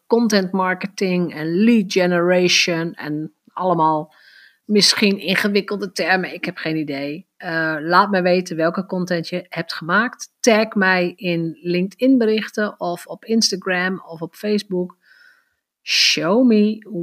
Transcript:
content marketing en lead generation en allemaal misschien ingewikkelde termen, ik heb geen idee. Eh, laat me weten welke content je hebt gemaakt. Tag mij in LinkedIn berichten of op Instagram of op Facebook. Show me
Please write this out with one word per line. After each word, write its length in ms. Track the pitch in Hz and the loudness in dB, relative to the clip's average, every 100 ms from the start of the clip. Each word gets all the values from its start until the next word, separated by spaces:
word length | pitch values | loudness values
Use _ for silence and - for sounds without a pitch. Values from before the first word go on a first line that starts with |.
| - | -2
content 440 | 226 233 208 185 | 0 2 2 0
marketing 800 | 196 185 180 196 - 190 180 175 | 0 0 0 -6 -4 -2 0 -2
en 300 | 151 156 170 | -4 -2 2
lead 280 | 226 233 185 | 4 4 2
generation 1040 | 190 180 175 175 180 180 180 - 165 165 | 2 2 2 4 4 4 2 2 -2 -4
en 400 | - 147 151 156 - _ | -8 -8 -6 -8 -12 _
allemaal 600 | - 185 170 160 156 160 _ _ - - _ - | -4 0 2 2 0 -4 _ _ -20 -20 _ -2
misschien 540 | 208 - - 208 202 | 4 4 4 2 0
ingewikkelde 720 | 160 185 214 202 190 202 196 | -2 -2 0 0 -2 -6 -8
termen, 420 | - 165 185 180 | -4 0 0 0
ik 120 | 165 - | -8 -10
heb 120 | 175 | -8
geen 200 | 165 160 | -6 -4
idee. 500 | 147 139 143 156 - _ | -4 -6 -8 -10 -14 _
Eh, 380 | 185 165 160 156 | -6 -4 -2 -4
laat 300 | 156 180 202 | 2 4 4
me 120 | 196 | 2
weten 340 | 180 180 180 160 | 2 0 0 -2
welke 300 | 160 170 185 | -2 -2 -4
content 440 | 185 175 170 160 | -6 -4 -4 -6
je 160 | 180 - | -10 -10
hebt 240 | - 165 | -10 -10
gemaakt. 600 | - 160 190 240 - - _ | -10 -2 0 0 -4 -18 _
Tag 340 | - 214 220 | 2 2 2
mij 400 | 214 185 185 180 180 | 0 2 2 0 -4
in 420 | 180 170 165 - | -4 -2 -4 -6
LinkedIn 560 | 175 175 190 - 254 269 | -4 -2 -2 0 2 4
berichten 640 | 220 220 214 - 208 - | 4 0 -2 -4 -6 -6
of 260 | 175 175 - | -8 -8 -10
op 200 | 170 - | -14 -2
Instagram 760 | 226 214 180 190 180 185 190 - | 0 0 -2 -4 -2 -2 -4 -10
of 160 | 165 | -14
op 140 | 165 - | -14 -8
Facebook. 640 | 208 208 202 180 180 - _ _ _ _ _ _ _ _ | -4 -4 -2 -6 -6 -10 _ _ _ _ _ _ _ _
Show 680 | - - - - 156 214 254 | -4 0 0 0 2 4 4
me 400 | 214 208 214 - 190 | 4 2 0 -8 -8